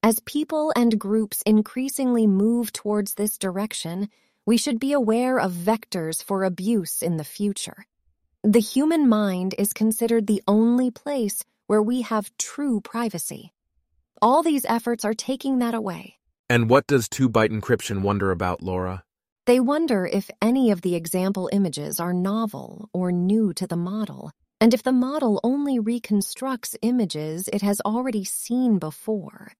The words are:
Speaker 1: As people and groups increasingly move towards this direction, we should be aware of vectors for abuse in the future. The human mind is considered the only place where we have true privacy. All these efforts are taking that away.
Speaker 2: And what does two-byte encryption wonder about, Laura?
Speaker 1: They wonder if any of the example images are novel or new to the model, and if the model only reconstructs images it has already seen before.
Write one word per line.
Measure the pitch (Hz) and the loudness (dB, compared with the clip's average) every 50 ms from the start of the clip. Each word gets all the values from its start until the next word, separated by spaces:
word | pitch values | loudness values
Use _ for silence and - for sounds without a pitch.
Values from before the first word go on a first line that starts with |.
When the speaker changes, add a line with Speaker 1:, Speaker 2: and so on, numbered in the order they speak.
| - | 4
Speaker 1:
As | 220 226 - | 2 2 2
people | _ - - 294 302 - 320 311 302 311 - | _ -6 -4 -4 -4 -2 -2 -2 0 0 2
and | - 240 233 220 208 | 2 4 4 2 2
groups | - 196 208 220 220 208 - - - | 0 0 0 0 0 -2 -4 -4 0
increasingly | - 214 214 214 - - 254 262 269 - - 269 254 247 233 220 | 4 4 4 4 2 -4 -6 -6 -6 -4 -2 0 0 2 4 4
move | 214 196 190 202 226 233 240 240 220 - | 4 4 4 4 2 2 0 -2 -4 -8
towards | - - 208 208 208 202 196 - | -10 -6 -2 -2 -2 -2 -4 -4
this | - 202 214 - - | -4 -4 -4 -4 -4
direction, | - 190 180 190 202 220 - - - 160 170 185 202 208 _ _ _ _ _ _ _ | -6 -6 -4 -4 -6 -6 -6 -8 -8 -6 -6 -4 -6 -6 _ _ _ _ _ _ _
we | - 226 | 2 2
should | 233 - 294 240 226 | 2 2 0 -2 -2
be | 277 269 285 | -2 0 0
aware | 285 247 214 220 233 247 254 262 254 | 2 2 2 2 2 2 2 2 0
of | - 190 180 | 0 0 -2
vectors | 175 170 196 220 226 - _ - 185 160 160 160 - - | -2 0 0 0 0 -2 _ -8 -6 -4 -4 -6 -8 -6
for | - 196 190 190 | -4 -2 0 0
abuse | 190 180 - 185 208 233 214 175 156 - - - | -2 -2 -2 -2 0 0 0 0 -2 -6 -4 -2
in | 170 170 | -2 -2
the | 160 151 | -2 -4
future. | - - - 202 208 196 - - - - - 196 _ _ _ _ _ _ _ _ _ _ _ _ | -8 -8 -4 -4 -4 -2 -4 -8 -12 -12 -18 -20 _ _ _ _ _ _ _ _ _ _ _ _
The | 214 208 240 | 4 4 4
human | 214 220 - 262 285 311 330 330 294 254 | 4 2 0 0 2 2 2 4 4 4
mind | 220 214 214 202 185 180 180 190 185 - | 4 4 2 0 0 -2 -4 -4 -2 -2
is | 202 202 - | -4 -4 -2
considered | - 214 220 220 - 233 226 233 226 214 | -2 0 0 0 0 0 2 2 0 2
the | 196 214 196 - | 2 0 0 2
only | - 202 214 226 233 240 247 254 254 | 2 2 4 4 4 2 2 0 0
place | 240 - _ 294 294 277 233 202 - - - _ _ _ _ | -4 -6 _ -6 -4 -2 -2 -4 -4 -6 -12 _ _ _ _
where | _ 202 214 214 | _ 2 2 2
we | 214 247 254 240 | 2 0 -2 -2
have | - 233 214 202 - _ _ | -2 -2 -4 -4 -6 _ _
true | - - - - 285 285 240 208 214 | -10 -10 -6 -6 -2 -2 -2 -2 -4
privacy. | - - 233 240 226 - 170 - - - - - - _ _ _ _ _ _ _ _ _ _ _ _ _ _ - | -6 -8 -4 -4 -4 -4 -6 -8 -8 -10 -12 -16 -20 _ _ _ _ _ _ _ _ _ _ _ _ _ _ 2
All | 220 254 302 339 | 4 4 4 4
these | 330 302 277 - | 4 2 0 0
efforts | - 233 233 - 240 240 220 - | 0 -2 -2 0 -2 -4 -2 -2
are | 208 220 | -4 -4
taking | 220 - - 269 262 - 269 269 254 | -4 -4 -6 -6 -4 -2 -2 0 0
that | 247 233 233 | 0 0 -2
away. | 226 214 202 175 160 143 - _ _ _ _ _ _ _ _ | -4 -4 -6 -8 -8 -12 -16 _ _ _ _ _ _ _ _
Speaker 2:
And | 120 120 117 110 | 4 4 6 6
what | 123 139 143 | 6 4 6
does | - 147 131 113 - | 6 2 2 2 0
two-byte | - - 135 123 107 117 113 107 | -2 2 2 4 4 4 4 4
encryption | 110 110 98 - 123 107 - - 104 98 95 | 2 -2 0 0 0 0 0 -4 -4 0 0
wonder | 101 101 101 98 98 | 2 2 2 2 0
about, | 92 85 101 90 87 - - | 0 0 0 -2 -2 -2 -4
Laura? | 95 92 92 92 92 92 95 - _ _ _ _ _ _ _ _ | -4 -4 -2 -2 -4 -6 -8 -12 _ _ _ _ _ _ _ _
Speaker 1:
They | - 240 254 | 2 4 4
wonder | 254 233 285 311 330 311 247 196 185 | 4 2 2 0 0 2 2 0 0
if | - - 196 196 - - _ | 0 0 -2 -2 -4 -6 _
any | - 220 240 269 262 233 | 0 0 2 4 4 2
of | 208 180 - | 2 2 0
the | 185 175 | -2 -2
example | 170 165 165 - 185 180 190 196 190 185 - - | -2 -4 -4 -2 -2 0 0 -2 -2 -4 -2 0
images | 202 196 175 147 - 147 147 151 - | 0 0 0 -2 -4 -8 -8 -6 -4
are | 170 175 180 | -4 -2 -2
novel | 180 180 190 202 220 226 214 - - - 60 - - 214 214 _ | 0 0 0 -2 -2 -4 -4 -6 -8 -12 -12 -14 -18 -18 -8 _
or | 180 180 180 | -2 -2 0
new | 180 175 175 185 202 226 220 202 165 | 0 0 2 2 2 2 2 0 -2
to | - 185 | -4 -6
the | - 170 | -4 -4
model, | 170 170 175 196 214 220 - 139 - - 156 - _ _ _ _ _ | -4 -4 -4 -4 -6 -6 -8 -8 -14 -16 -16 -18 _ _ _ _ _
and | 220 233 226 | 4 4 4
if | 240 - | 4 2
the | 262 262 | 2 2
model | 254 247 254 285 311 294 233 208 185 - | 2 0 0 -2 -2 0 2 0 2 2
only | 233 262 285 285 285 269 240 | 0 0 0 0 0 0 -2
reconstructs | 220 214 240 240 - - 214 202 190 - - - 262 269 262 233 - - - - - | 0 -2 -2 -4 -2 0 0 0 0 0 -6 -8 -6 -6 -6 -6 -8 -10 -12 -4 -2
images | 226 247 247 220 170 - 151 151 156 - 170 190 - - | 0 2 2 0 0 -2 -6 -6 -6 -6 -6 -6 -4 -4
it | 202 196 | -2 0
has | 202 202 202 | 0 0 0
already | - - 214 240 254 262 247 214 190 | 0 -2 -2 -2 -2 -2 -2 -4 -4
seen | 185 - - - - 233 254 254 247 220 185 | -4 -8 -8 -6 -2 0 2 4 4 4 2
before. | 165 156 151 - - - 220 208 170 139 - - - - - _ | 2 -2 -8 -8 -6 -4 -4 -4 -4 -10 -16 -18 -20 -20 -20 _